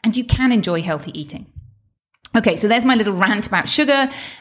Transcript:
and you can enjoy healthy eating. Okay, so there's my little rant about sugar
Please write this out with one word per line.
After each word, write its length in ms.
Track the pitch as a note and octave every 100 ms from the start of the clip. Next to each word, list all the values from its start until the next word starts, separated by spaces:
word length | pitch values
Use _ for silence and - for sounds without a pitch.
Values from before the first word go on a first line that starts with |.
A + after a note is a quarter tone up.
and 140 | A3 B3
you 80 |
can 260 | A#3+ - C4
enjoy 320 | A#3 F#3 E3+
healthy 360 | F3 D3+ D3 D#3
eating. 280 | C#3+ - - - - _ _ _ _ _ - A#3
Okay, 200 | G#3+ D#3+
so 100 | G#3+
there's 180 | A#3
my 120 | B3+ A#3+
little 160 | G#3
rant 340 | F#3 G3 G#3 -
about 220 | F#3 -
sugar 420 | - D4+ C#4 C4 - - -